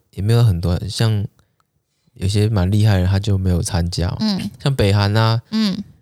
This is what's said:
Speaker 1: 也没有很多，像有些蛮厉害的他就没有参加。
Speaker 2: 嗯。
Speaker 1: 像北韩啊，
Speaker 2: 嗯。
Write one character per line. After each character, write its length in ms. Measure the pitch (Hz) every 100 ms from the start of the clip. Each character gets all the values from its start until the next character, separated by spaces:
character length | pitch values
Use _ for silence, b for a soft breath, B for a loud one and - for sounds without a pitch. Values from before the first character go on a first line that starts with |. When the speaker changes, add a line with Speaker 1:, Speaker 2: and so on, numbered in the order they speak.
| _
Speaker 1:
也 100 | -
没 120 | 101
有 100 | 117
很 160 | 120 85
多， 180 | 85 87 101
像 360 | - 113 107 98 - _ _ _ _ _ _ _ -
有 120 | 95
些 220 | 104 107
蛮 200 | 110 90
厉 160 | 104 110
害 140 | 98
的 80 | 90
他 100 | 95
就 200 | 101 98
没 120 | 92
有 120 | 87
参 280 | - - 87
加。 240 | - 82 -
Speaker 2:
嗯。 300 | 214 190 208 -
Speaker 1:
像 140 | - 135
北 180 | 104
韩 220 | 101 101 104
啊， 260 | 113 113 -
Speaker 2:
嗯。 300 | 220 214 - - -